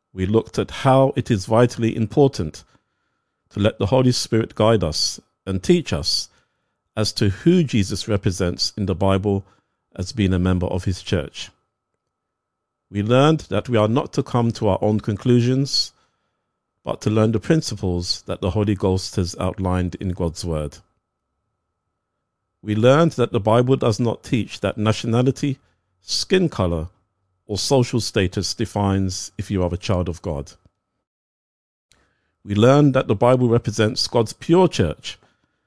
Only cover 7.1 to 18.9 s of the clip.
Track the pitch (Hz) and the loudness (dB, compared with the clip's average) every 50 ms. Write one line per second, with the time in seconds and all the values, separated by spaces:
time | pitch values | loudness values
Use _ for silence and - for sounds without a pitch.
7.1 | - - 113 98 92 - - 170 180 180 160 123 - 107 95 - 98 - - 110 | 0 0 0 0 0 2 2 4 4 4 2 2 2 0 0 0 -4 -6 -4 -2
8.1 | 104 98 - 101 87 - 90 87 - - - - - 107 98 92 87 80 98 95 | -4 0 0 -2 -2 0 -2 -2 -2 -4 -6 -6 -4 -4 -4 -4 -2 0 0 2
9.1 | 95 95 101 104 98 98 - _ _ _ _ _ _ _ _ _ _ - 90 - | 2 2 0 0 -2 -2 -4 _ _ _ _ _ _ _ _ _ _ -10 -10 -8
10.1 | - 107 98 92 95 87 90 92 92 90 87 - - 92 - 101 90 - - - | -2 0 0 2 2 2 2 2 0 0 -2 -2 -4 -4 -4 -4 -6 -6 -4 -4
11.1 | 104 85 69 - - - - - _ _ _ _ _ _ _ _ _ _ _ _ | -4 -4 -4 -6 -12 -16 -16 -16 _ _ _ _ _ _ _ _ _ _ _ _
12.1 | _ _ _ _ _ _ _ _ _ _ _ _ _ _ _ _ 98 101 104 110 | _ _ _ _ _ _ _ _ _ _ _ _ _ _ _ _ -4 -4 0 2
13.1 | 123 131 143 156 160 147 - - - 104 - - 120 107 107 107 117 143 143 - | 4 4 6 4 4 2 -2 -4 -6 -6 -4 0 0 2 2 2 2 -2 -2 -2
14.1 | - 143 135 - - 120 117 117 - - 113 101 92 - 104 107 107 104 - 117 | -4 -6 -4 0 0 0 0 0 -2 -2 0 0 0 0 0 0 0 0 -2 -4
15.1 | 104 - - 123 123 120 117 123 131 135 139 - - - - - _ _ _ _ | -6 -2 2 2 4 4 4 2 0 0 -2 -2 -2 -2 -4 -4 _ _ _ _
16.1 | _ _ _ _ _ _ _ _ _ _ _ _ _ _ - - - - - 107 | _ _ _ _ _ _ _ _ _ _ _ _ _ _ -8 -8 -8 -4 -2 0
17.1 | 107 110 107 117 110 101 - - 160 160 - - 110 98 - 92 87 87 87 - | 2 2 2 2 0 -2 0 0 0 0 0 -4 -8 -6 -4 -4 -2 -4 -4 -6
18.1 | - - - - 95 - 95 90 85 110 104 107 101 92 104 95 | -8 -8 -6 -10 -8 -4 -4 -2 0 0 0 0 0 0 0 0